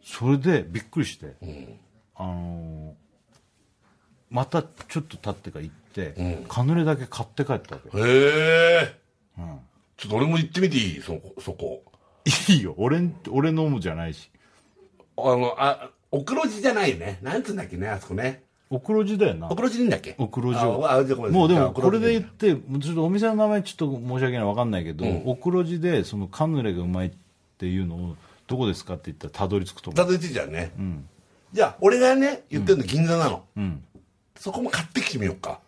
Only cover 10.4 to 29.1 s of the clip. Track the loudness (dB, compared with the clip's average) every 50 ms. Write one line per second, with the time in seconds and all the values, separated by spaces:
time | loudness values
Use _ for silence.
10.4 | 2 0 0 0 0 2 2 2 0 0 -4 -8 -8 -8 -10 -10 -10 -16 -18 -12
11.4 | -12 -12 -10 -8 -8 -8 -8 -10 _ -20 _ _ _ _ _ _ _ 0 0 0
12.4 | 4 4 4 4 4 -2 -4 0 0 2 2 2 0 0 -2 -6 -12 -2 0 2
13.4 | 2 2 2 2 0 0 0 -2 -2 -4 -4 -4 -6 -8 -8 -10 -16 _ _ _
14.4 | _ _ _ _ _ _ _ _ -20 _ _ _ -20 _ _ -2 2 2 4 4
15.4 | 2 0 0 2 2 2 0 0 -6 -18 _ _ _ _ -4 -4 -2 -2 -2 -2
16.4 | -2 -2 -4 0 0 0 2 2 0 0 0 -2 -6 -10 -10 -8 -8 -4 -4 -4
17.4 | -4 -4 -6 -8 -8 -10 -8 -8 -6 -6 -6 -8 -8 -8 -6 -4 -4 -4 -6 -6
18.4 | _ _ _ _ _ _ -8 -8 -2 0 0 2 2 0 2 2 2 2 2 -2
19.4 | -6 -6 -4 -2 -2 -2 0 2 2 2 2 0 -2 -10 -6 -6 -6 -4 -4 -4
20.4 | -2 -2 0 2 2 2 2 0 2 4 4 4 4 2 0 -2 0 2 4 6
21.4 | 6 6 6 6 4 2 0 2 2 4 4 4 2 2 2 2 -2 -6 -8 0
22.4 | 2 2 2 2 -2 -6 -6 -4 -4 -2 -2 0 0 0 2 2 2 2 2 2
23.4 | 2 2 2 0 -2 -4 -6 -4 -4 -4 -4 -4 -6 -4 -2 0 0 0 0 0
24.4 | 0 0 0 0 0 0 0 -2 -2 -4 -6 -4 -2 -2 -2 -2 -2 -4 -4 -2
25.4 | -2 0 0 0 0 0 -2 -2 0 0 0 0 0 -2 -4 -6 -6 -8 -2 -2
26.4 | -2 0 0 0 0 -2 -2 -2 -2 -2 -2 -2 -2 -4 -6 -10 _ _ _ _
27.4 | _ _ _ _ -6 -4 -2 -2 -2 -4 -6 -6 -8 -8 -10 -12 -18 -20 -20 _
28.4 | _ -8 -4 -2 0 -2 -2 -4 -6 -10 -12 -10 -10 -14